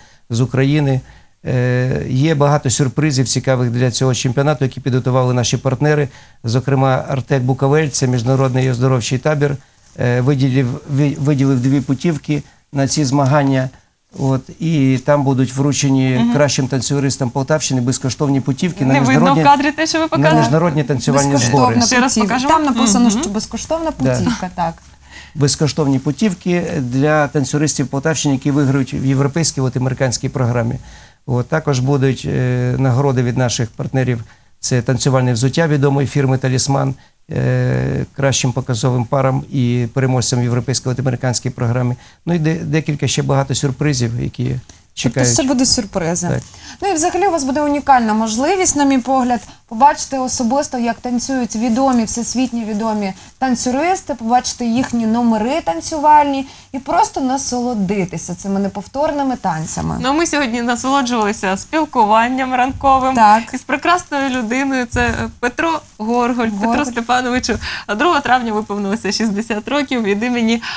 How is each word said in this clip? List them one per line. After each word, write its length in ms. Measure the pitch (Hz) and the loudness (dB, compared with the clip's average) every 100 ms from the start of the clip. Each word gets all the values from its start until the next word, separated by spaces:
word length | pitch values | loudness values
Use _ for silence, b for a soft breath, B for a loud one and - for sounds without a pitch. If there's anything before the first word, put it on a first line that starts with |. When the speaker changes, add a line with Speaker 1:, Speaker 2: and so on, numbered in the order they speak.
| b b - | b b -6
Speaker 1:
з 100 | 117 | -2
України. 600 | 131 127 139 151 139 131 b b b b 160 | 0 2 2 2 2 0 b b b b -4
Е, 560 | 127 123 123 127 - - | 0 0 0 0 -2 -2
є 260 | 127 156 | 0 2
багато 360 | 147 143 147 135 | 4 4 2 0
сюрпризів 580 | 127 135 147 156 131 120 | 0 0 0 0 2 0
цікавих 420 | 127 135 127 123 | 0 0 0 0
для 200 | 120 127 | 0 0
цього 240 | - 131 | 2 0
чемпіонату, 500 | 117 127 127 143 147 | 0 0 0 0 0
які 160 | 131 - | -2 -2
підготували 540 | 131 127 123 127 127 | -2 0 2 2 2
наші 220 | 123 117 120 | 0 0 0
партнери. 520 | 135 127 151 151 135 B B B | -2 0 2 2 0 B B B
Зокрема, 600 | 113 127 131 131 135 135 - | -2 -2 0 2 2 0 -2
Артек 340 | 139 - 139 | -6 -2 0
Буковель, 460 | 123 131 135 151 151 | 0 0 2 2 0
це 180 | - 127 | 0 0
міжнародний 640 | 123 120 135 135 127 131 | 0 2 2 2 2 0
оздоровчий 480 | 120 131 131 - 131 | 2 2 0 0 -2
табір, 380 | 151 147 143 139 b b b - | 0 0 0 -2 b b b -4
е, 200 | 123 123 | 0 0
виділив, 600 | 127 135 135 131 123 - - | 2 2 2 2 0 -4 -4
ви-, 260 | 135 147 160 | 0 0 0
виділив 400 | 143 135 139 131 | 0 2 2 2
дві 200 | 131 139 | 2 2
путівки 640 | 139 135 175 147 - 147 - b b | 0 -2 -2 -2 -4 -4 -6 b b
на 160 | 143 135 | -2 0
ці 160 | 151 | 0
змагання. 640 | 135 143 131 147 135 131 131 b b _ _ - | 0 2 2 2 2 0 -2 b b _ _ -4
От, 240 | 135 135 - - | -2 -2 -4 -6
і 380 | 160 156 135 127 | -2 2 2 2
там 240 | 147 147 | 2 2
будуть 280 | 135 131 123 | 2 2 0
вручені 640 | 131 143 135 143 135 131 127 | 0 0 0 2 2 2 2
Speaker 2:
Мгм. 140 | 240 | 2
Speaker 1:
кращим 340 | 185 143 - 127 | 2 2 0 -2
танцюристам 640 | 135 - 143 135 - 123 | -2 -2 0 0 -2 -4
Полтавщини 500 | 139 135 156 - 131 | -2 -2 -2 0 -2
безкоштовні 600 | 123 117 131 - 143 135 | 0 -2 -2 -2 0 0
путівки 440 | 139 135 180 - | 0 -2 -2 0
на 80 | 131 | 2
Speaker 2:
Не 60 | 277 | 2
видно 120 | - | 4
в 40 | 262 | 4
Speaker 1:
міжнародні, 260 | 269 277 | 4 4
Speaker 2:
кадрі 280 | 285 285 294 | 4 4 2
те, 140 | 302 320 | -2 -2
що 120 | 320 | 0
ви 60 | |
Speaker 1:
на 40 | 320 | 0
Speaker 2:
показали. 320 | 320 - - | 2 4 4
Speaker 1:
міжнародні 440 | 135 156 175 147 | 4 2 2 0
танцювальні 480 | 139 131 - 139 139 | 0 -2 2 2 2
Speaker 3:
Безкоштовна 340 | 139 117 139 247 | 2 2 4 4
Speaker 1:
збори. 200 | 233 233 | 2 2
Speaker 2:
Ще 140 | 254 | 2
раз 140 | 254 | 2
Speaker 3:
путівка. 200 | 220 202 | 2 0
Speaker 2:
покажу. 140 | 247 277 | 0 2
Speaker 3:
Там 160 | 320 | 2
написано, 440 | 294 226 226 202 240 | 2 2 2 4 4
Speaker 2:
Мгм. 100 | 214 | 2
Speaker 3:
що 100 | 330 | -2
безкоштовна 640 | 208 - 220 - 330 320 - | -4 -6 -8 -6 -4 -4 -2
Speaker 1:
Да. 160 | 254 | 0
Speaker 3:
путівка, 360 | 123 185 220 185 | 0 0 -2 -6
так. 200 | 180 170 - - - B B B | -4 -6 -6 -18 -20 B B B
Speaker 1:
Безкоштовні 640 | 151 139 - 151 - 139 131 | -2 0 2 -2 0 0 0
путівки 640 | 151 135 220 175 180 175 170 170 | 0 0 0 0 -2 -2 -2 -4
для 500 | 123 131 151 151 143 | -2 0 2 2 2
танцюристів 600 | 151 131 147 151 - 127 | 0 0 0 0 -2 -2
Полтавщини, 460 | 139 160 151 147 | -2 -2 0 0
які 160 | 135 147 | 0 0
виграють 440 | 139 135 139 127 | 2 2 2 0
в 100 | 143 | -2
європейській, 560 | 135 135 139 165 160 - | 0 2 0 0 -2 0
от, 160 | 131 127 | -2 0
американській 520 | 131 123 135 - 131 | -2 0 -2 -2 -4
програмі. 460 | 131 120 120 117 127 B B B B - | -2 0 0 -2 -4 B B B B -4
От, 220 | 123 120 | -2 0
також 300 | 160 147 127 | -2 0 0
будуть, 420 | 127 143 135 127 147 | 2 2 2 0 -2
е, 480 | 135 127 123 123 127 | -2 0 0 0 0
нагороди 440 | 135 120 143 127 | 2 2 2 2
від 140 | 123 123 | 0 0
наших 320 | 123 - 117 | 0 -2 -6
партнерів. 540 | - 135 135 127 117 - b b - | -6 -4 -2 0 -2 -6 b b -10
Це 220 | - 127 | -2 -2
танцювальне 500 | 117 120 143 131 127 | 0 0 2 2 2
взуття 340 | 113 131 160 165 | 0 0 0 0
відомої 380 | 147 139 139 135 | 2 2 0 0
фірми 300 | 143 131 131 | 0 0 0
"Талісман", 560 | 131 127 - 139 135 131 b b - | 0 -2 0 0 -2 -6 b b -8
е, 760 | 151 127 127 123 127 135 135 - - | -4 0 0 0 0 -2 -4 -6 -2
кращим 360 | 139 127 131 | -2 0 -2
показовим 520 | 131 123 113 135 127 | -2 -4 -2 0 0
парам 400 | 113 139 135 135 - | -2 0 0 -2 -4
і 340 | 135 120 123 117 | -2 0 0 -2
переможцям 460 | 135 131 127 117 123 | -2 0 0 0 0
в 20 | |
європейській, 460 | 120 120 117 123 131 | 0 -2 -2 -4 -2
от, 100 | 123 | -2
американській 520 | 127 123 127 117 127 | -2 -2 -2 -2 -4
програмі. 440 | 127 117 127 123 127 B B 165 | -4 -2 0 -2 -4 B B -2
Ну 80 | |
і 40 | 175 | 0
де-, 160 | 156 | 0
декілька 540 | 160 160 156 151 143 131 | -2 -2 -2 -2 -2 -2
ще 140 | - | -2
багато 320 | 135 139 135 | 0 0 0
сюрпризів, 680 | 127 139 127 151 123 117 120 | -2 -2 0 0 0 -2 -2
які 220 | 135 - | -6 -4
Speaker 3:
Тобто 160 | 127 127 - b b | -4 -4 -8 b b
Speaker 1:
чекають. 380 | - 131 - 123 | -4 -2 0 2
Speaker 3:
ще 100 | 196 | 2
будуть 260 | 269 247 262 | 2 2 2
сюрпризи. 600 | - 196 196 165 180 175 | 2 -2 -4 -2 -2 -2
Speaker 1:
Так. 140 | 127 - B B B | -4 -6 B B B
Speaker 3:
Ну 60 | 392 | -4
і 60 | |
взагалі 320 | 330 349 349 392 | 0 0 2 0
у 40 | |
вас 140 | 330 | 0
буде 180 | 269 285 | 0 0
унікальна 520 | 294 285 277 254 220 | 0 0 2 2 4
можливість, 600 | 214 226 220 294 381 349 294 | 0 0 0 0 2 2 2
на 80 | |
мій 140 | 277 269 | 4 2
погляд, 420 | 254 262 247 240 - B - | 2 0 2 -2 -4 B -10
побачити 500 | 220 285 302 - 269 | 2 4 4 -4 -4
особисто, 600 | 254 - 226 277 285 247 | -4 -2 0 0 -2 -2
як 180 | 233 226 | -4 -4
танцюють 600 | 247 247 - 262 240 214 | -4 -4 -2 -2 -2 -2
відомі, 480 | 247 226 269 240 | 0 2 2 2
всесвітньо 600 | 220 233 220 240 247 233 | 0 -4 -4 -2 -2 -2
відомі 480 | 220 208 220 208 196 - B - | -4 -4 -2 -2 -4 -6 B -4
танцюристи, 760 | 262 240 254 262 339 370 - | -2 0 0 0 0 -2 -4
побачити 520 | 247 226 247 - - 240 | -6 0 0 0 -4 -2
їхні 400 | 233 254 233 220 | 0 0 0 0
номери 540 | 233 240 220 233 320 | 2 2 2 0 -2
танцювальні 840 | 320 330 - 320 302 302 285 269 269 B B | -2 -4 -4 0 6 6 6 0 -6 B B
і 60 | 269 | -10
просто 420 | - 339 415 330 | -2 0 0 0
насолодитися 1120 | 262 269 - 247 240 220 185 202 180 165 - | -2 -2 -2 -4 -2 -2 -2 -2 -2 -6 -8
цими 260 | 175 196 196 | -8 -4 -2
неповторними 760 | 196 202 - 269 311 294 269 247 | -2 -4 -8 -2 -2 0 -2 -2
танцями. 600 | 185 160 160 165 160 - | -4 -4 -4 -4 -4 -2
Speaker 2:
Ну, 140 | 254 | 0
ми 120 | 302 339 | 0 0
сьогодні 360 | 294 254 240 | 0 -2 -2
насолоджувалися 920 | 240 233 247 277 240 240 202 226 190 190 | -2 -2 0 0 0 0 -2 -2 -2 -4
спілкуванням 1000 | - 311 302 254 208 220 240 262 262 | -2 -2 -2 0 4 4 2 -2 -2
ранковим 600 | 254 262 - 277 262 262 | 0 -2 0 2 2 2
Speaker 3:
Так. 280 | 254 208 220 233 | 4 6 6 2
Speaker 2:
із 60 | 254 | -8
прекрасною 680 | - 294 339 359 - 285 269 | -4 -2 0 0 0 -2 -2
людиною. 560 | 254 220 262 277 262 233 | -2 -2 -2 -2 -2 -2
Це, 160 | 247 240 | -2 -2
е, 220 | - 226 - | -2 -6 -4
Петро 400 | 240 - 330 311 - - | -6 -2 -2 -2 -8 -8
Горголь. 500 | 220 240 240 247 226 | -2 0 0 0 -2
Speaker 3:
Горголь. 200 | 202 226 | -2 0
Speaker 2:
Петро 160 | 262 | 0
Степановичу, 760 | 269 233 233 254 254 247 - 208 B B - 208 | -2 -4 -2 0 0 -2 -2 -4 B B -6 0
другого 220 | 330 294 | 2 2
травня 320 | 233 254 233 | 2 0 0
виповнилося 600 | 214 220 202 196 226 190 | -4 -4 -4 -4 -2 -2
шістдесят 560 | 202 220 196 226 214 220 | -2 0 -2 -4 -4 -2
років. 340 | 285 269 254 | -2 -2 -2
Від 200 | 202 202 | 0 0
імені 400 | 247 240 226 233 B | 0 0 2 0 B